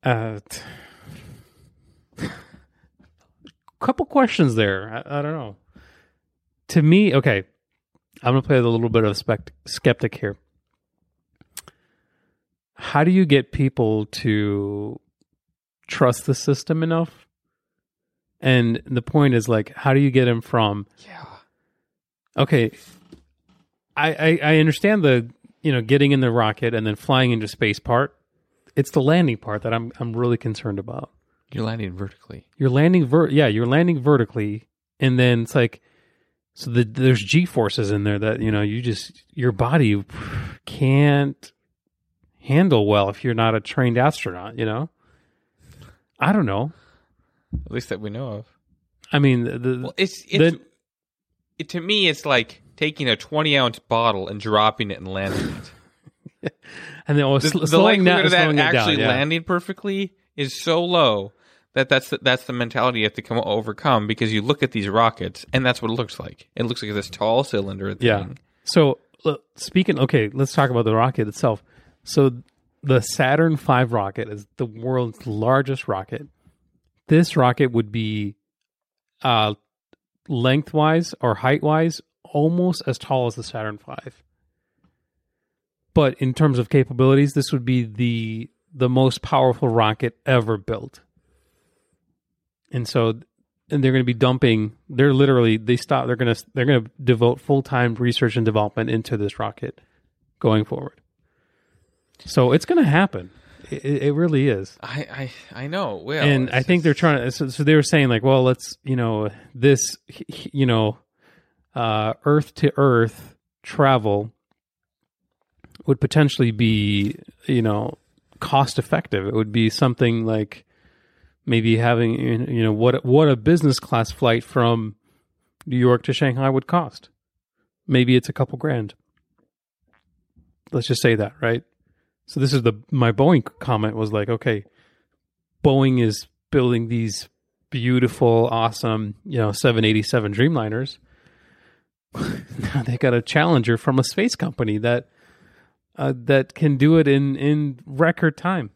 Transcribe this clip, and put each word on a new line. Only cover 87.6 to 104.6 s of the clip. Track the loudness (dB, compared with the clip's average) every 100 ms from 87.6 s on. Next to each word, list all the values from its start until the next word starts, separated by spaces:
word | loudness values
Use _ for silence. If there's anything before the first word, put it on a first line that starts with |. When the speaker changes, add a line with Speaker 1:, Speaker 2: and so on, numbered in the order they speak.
Speaker 1:
be | -2 -2
the, | -2 -2 -2 -2 -4 -8 -12 _ _
the | -4 0
most | 2 2 0
powerful | -2 2 2 2 0
rocket | 2 2 0 -6 -6 0
ever | 0 2 -4
built. | -4 -8 -8 _ _ _ _ _ _ _ _ _ _ _ _ _ _ _ _ _ _
And | -8 -4
so, | -2 -2 -2 -12 _ _ _ _
and | 0
they're | 2
gonna | 2
be | 0
dumping, | 2 2 4 2 2 0 -8 _
they're | 2 2
literally, | 4 4 4 4 2
they | 0 -2
stop, | 0 -2 -2
they're | -2
gonna, | 0 -2 -4
they're | -2 2
gonna | 2 0 _
devote | 0 4 4 2
full-time | 0 -2 0 -2 -2 0
research | -2 0 0 0
and | 0
development | 0 -2 -4 -4
into | -4 -4 -4
this | -4 -6
rocket | -10 -8 -14 -14 _ _ _ _ _ _
going | 2 2 0
forward. | -8 -10 _ _ _ _ _ _ _ _ _ _ _ _ _ -6
So | 0 2
it's | 2 2
gonna | 2
happen. | 4 4 2 -2 -14 _ _ _ -14
It, | -10 -4
it, | -2
it | 0
really | 0 2 2 2
is. | 0